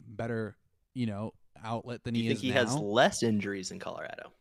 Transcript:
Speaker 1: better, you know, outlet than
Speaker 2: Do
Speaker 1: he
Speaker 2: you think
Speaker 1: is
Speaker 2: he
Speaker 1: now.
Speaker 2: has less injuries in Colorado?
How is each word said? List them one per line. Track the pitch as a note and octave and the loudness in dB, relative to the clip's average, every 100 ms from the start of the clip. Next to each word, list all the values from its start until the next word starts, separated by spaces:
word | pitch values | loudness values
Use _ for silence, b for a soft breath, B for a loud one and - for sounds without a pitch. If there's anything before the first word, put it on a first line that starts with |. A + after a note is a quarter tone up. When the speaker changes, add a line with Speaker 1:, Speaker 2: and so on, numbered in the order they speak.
| A2+ | -12
Speaker 1:
better, | G#2 A#2 A2+ G#2+ - _ _ _ | -8 -4 -4 -4 -10 _ _ _
you | B2+ A#2 | -4 -2
know, | G2+ A2 - _ - | -2 -6 -10 _ -12
outlet | A2+ A#2 A#2+ A#2 | -6 -6 -6 -8
than | B2 | -2
Speaker 2:
Do | A#2 | 0
Speaker 1:
he | A2+ | 2
Speaker 2:
you | |
think | A2 | 0
Speaker 1:
is | |
Speaker 2:
he | B2+ | 2
Speaker 1:
now. | B2+ | 2
Speaker 2:
has | A2+ | 4
less | C#3 G2+ A2 E3+ - | 2 2 6 6 6
injuries | A#2 G#2+ G2 G2 F#2 | 2 2 0 -4 -6
in | F#2 | -8
Colorado? | F2+ E2+ - - - _ | -8 -8 -10 -12 -14 _